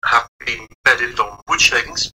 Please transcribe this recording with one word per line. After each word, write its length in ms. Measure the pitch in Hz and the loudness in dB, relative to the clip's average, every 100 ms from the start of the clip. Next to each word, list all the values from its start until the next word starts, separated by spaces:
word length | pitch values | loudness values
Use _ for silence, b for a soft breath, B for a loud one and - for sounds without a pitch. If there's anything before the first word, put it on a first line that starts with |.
| - | 2
have 240 | - - _ - | 0 0 _ -8
been 220 | - - - | -8 -10 -2
bedded 360 | - 123 123 123 | 2 2 0 -2
on 200 | - - - | -4 -4 -4
wood 140 | 120 | 2
shavings. 500 | - 123 117 - - | 4 2 -2 -6 -8